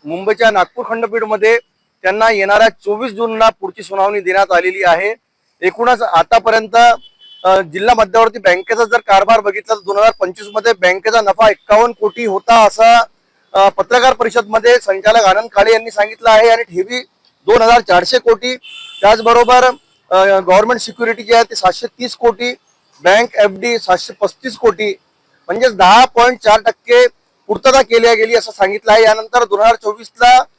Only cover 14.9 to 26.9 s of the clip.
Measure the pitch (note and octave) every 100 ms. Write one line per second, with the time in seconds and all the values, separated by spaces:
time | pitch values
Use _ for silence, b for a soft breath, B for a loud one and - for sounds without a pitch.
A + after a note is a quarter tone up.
14.9 | F#3+ G#3 A3+ G3 G3 A3+ G3+ G#3+ A3+ A3+
15.9 | G#3 G#3 A3 A3+ A3 A#3 A3+ A#3 E3+ G3
16.9 | B3 - _ _ _ - A#3 A3+ A#3+ -
17.9 | A#3+ - B3 A#3 A3 B3 B3+ - - -
18.9 | - G3 A3 A3+ A#3+ A#3+ B3+ B3+ C4 _
19.9 | _ _ F#3 G3 F#3+ F3+ F#3 A3 A#3+ -
20.9 | - A#3 A#3 G#3+ A#3 A3+ A3 F#3 F3 A#3+
21.9 | _ A#3+ - A#3+ G3 A#3+ B3+ _ _ _
22.9 | _ E3 G#3 A#3+ - G#3 F#3+ A#3+ A#3 -
23.9 | F3+ - G3+ G3 - C4 G#3 A#3 F#3 G#3+
24.9 | F#3+ _ _ _ _ - G3+ B3+ G3 F#3
25.9 | A3 B3+ A#3 A#3+ B3 A3 A3 G#3+ - -